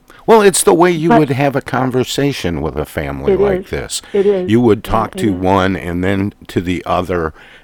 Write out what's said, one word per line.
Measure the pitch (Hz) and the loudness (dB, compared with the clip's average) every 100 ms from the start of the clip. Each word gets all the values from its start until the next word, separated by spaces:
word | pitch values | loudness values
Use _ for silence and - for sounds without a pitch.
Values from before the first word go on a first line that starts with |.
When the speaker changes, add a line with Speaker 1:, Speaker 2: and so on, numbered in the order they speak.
| _ - - | _ -6 2
Speaker 1:
Well, | 226 | 4
it's | 202 - | 4 2
the | - | 2
way | 175 180 | 4 4
you | 170 160 | 2 2
Speaker 2:
but | 233 | 4
Speaker 1:
would | 147 | 4
have | 131 143 131 | 0 0 -2
a | |
conversation | - 120 131 123 120 - 143 131 90 80 | -4 -2 -2 -2 -2 -2 -2 -2 -4 -2
with | 76 69 | -4 -4
a | 73 | -6
family | - 71 69 - | -6 -6 -4 0
Speaker 2:
It | 185 | 0
Speaker 1:
like | 202 185 202 | 2 -2 -4
Speaker 2:
is. | |
Speaker 1:
this. | 143 117 - - | -8 -8 -10 -4
Speaker 2:
It | 202 196 | 0 0
is. | 196 180 | 0 0
Speaker 1:
You | 113 | 2
would | 120 104 - | 4 2 0
Speaker 2:
Yeah, | |
Speaker 1:
talk | 113 107 - | -4 -4 -4
Speaker 2:
it | |
Speaker 1:
to | 107 90 | -2 0
Speaker 2:
is. | |
Speaker 1:
one | 92 95 92 92 | 0 2 2 -2
and | 87 87 | -4 -4
then | 92 98 101 - - | -2 -2 -4 -6 -8
to | 104 | -6
the | 90 87 - | -4 -4 -2
other | 87 90 90 80 - - - | -4 -2 -2 -4 -8 -20 -20